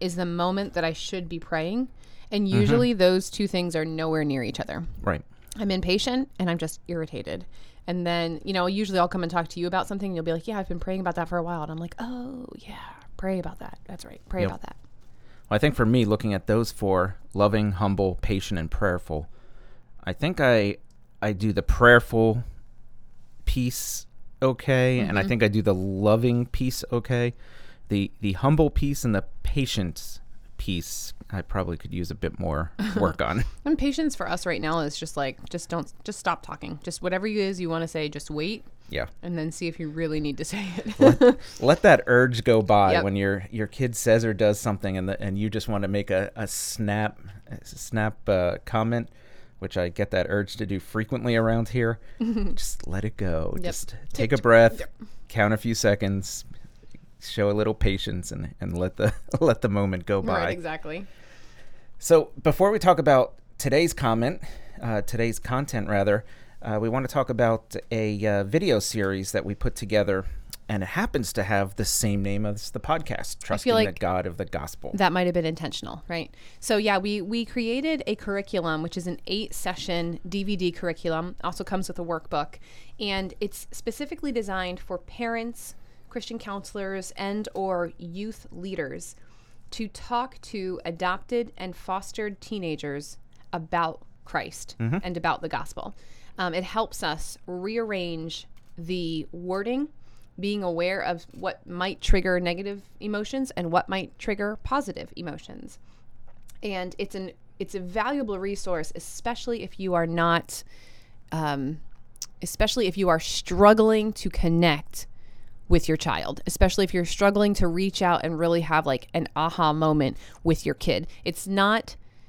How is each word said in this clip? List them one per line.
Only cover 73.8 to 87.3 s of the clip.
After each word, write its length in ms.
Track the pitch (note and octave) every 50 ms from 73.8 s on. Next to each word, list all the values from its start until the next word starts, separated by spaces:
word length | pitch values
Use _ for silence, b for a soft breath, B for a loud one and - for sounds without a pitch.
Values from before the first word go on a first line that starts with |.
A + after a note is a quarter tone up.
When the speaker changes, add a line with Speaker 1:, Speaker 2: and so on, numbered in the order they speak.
| A3 C#3+ F#2
Speaker 2:
the 20 | -
God 240 | - F2 F#2 F#2 -
of 100 | - E2+ -
the 60 | -
Gospel. 460 | - - E2 D2+ - - - - C#2+ -
Speaker 1:
that 180 | G3 G3 F3+ E3
might 140 | F3+ F3+
have 80 | F3+ F3
been 100 | F3 E3
intentional, 580 | D#3+ D#3+ D#3+ E3 - - - - - - E3 - -
right? 260 | F3 E3+ - - - B B B B B
So 160 | B - A3+ G#3
yeah, 180 | G#3+ G#3+ G3+
we, 240 | F#3+ F#3 G#3 G#3 G#3
we 240 | F3+ F#3+ A3 A#3 A#3
created 580 | - - B3+ A#3 A3+ A#3 C4 C#4 D#4+ D#4+ C4+ -
a 80 | - G#3+
curriculum, 680 | - - G#3 G3 G3 G3+ - - F#3+ E3+ E3 D#3 D#3 D#3+
which 140 | E3+ -
is 100 | F#3+ E3+
an 120 | F3+ E3+ - -
eight 260 | - F#3 G#3 A3 - -
session 680 | - - F#3+ F3+ - - - F3 E3+ E3+ - G3+ - -
D 160 | F3+ E3+ G3+ G3
V 120 | G3 G#3
D 140 | F3+ F3+ F3 E3+
curriculum, 640 | - - F3 D#3+ - - E3+ D#3+ D#3+ E3 F3+ - - -
also 200 | F3 F3 - F#3+
comes 240 | - - F#3+ F#3+ -
with 100 | - -
a 60 | F3
workbook, 500 | E3 E3+ - - - - D3 D3 D3 - - B B B B B B B B
and 360 | A3 G3+ G3 F#3+ F#3+ F#3+ - -
it's 260 | G#3 G3+ - - - - -
specifically 600 | - - A#3 A3 - D4 C#4+ F4 D#4 - C#4+ B3
designed 480 | A#3 A3 G3 F#3+ F#3+ F#3 F3+ F3+ F3+
for 160 | - - F#3+
parents, 800 | F3+ - - - - A#3+ A3+ A3+ A3+ A3+ A#3 A#3 - - - - b b b b b b b
Christian 300 | - A#3+ G#3 - A#3 A3+
counselors, 720 | - G#3+ G3 G3 G3 - - G#3 G3 F#3+ G3 F#3+ F#3 - -
and 320 | - G3 G3